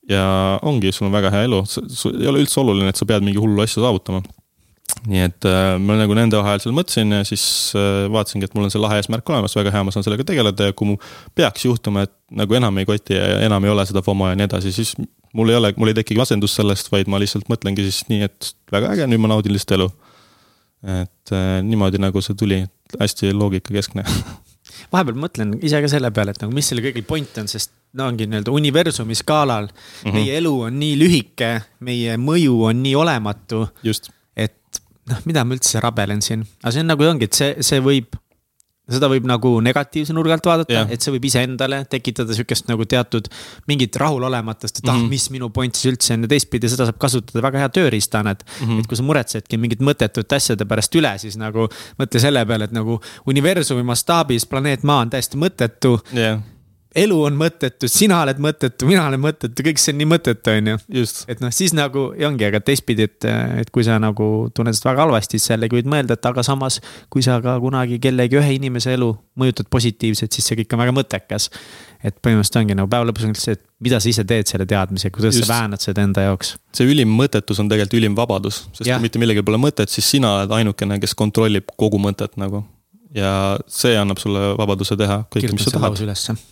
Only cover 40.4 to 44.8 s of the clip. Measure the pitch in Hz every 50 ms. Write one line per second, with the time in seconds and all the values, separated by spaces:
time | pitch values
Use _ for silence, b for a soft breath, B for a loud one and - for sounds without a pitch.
40.4 | - 180 170 165 165 - 120 113 110 104 117 117 - - 139 127 120 139 - 127
41.4 | 127 127 131 117 135 131 139 139 135 - - 127 117 - 113 - 123 110 113 107
42.4 | 120 - - - - - 117 110 113 104 - 123 123 - - 117 101 - B B
43.4 | B B B B B - 143 143 131 107 - - 135 151 151 131 123 131 131 120
44.4 | 110 110 113 _ - 110 - -